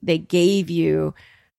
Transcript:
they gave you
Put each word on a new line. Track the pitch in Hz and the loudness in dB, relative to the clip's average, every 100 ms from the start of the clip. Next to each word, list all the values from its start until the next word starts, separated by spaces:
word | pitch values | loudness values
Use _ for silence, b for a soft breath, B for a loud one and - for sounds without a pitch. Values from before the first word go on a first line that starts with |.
they | - 160 | -4 -4
gave | 165 175 175 196 160 | 0 2 2 2 -2
you | 170 160 156 156 b b b b | -2 0 0 -2 b b b b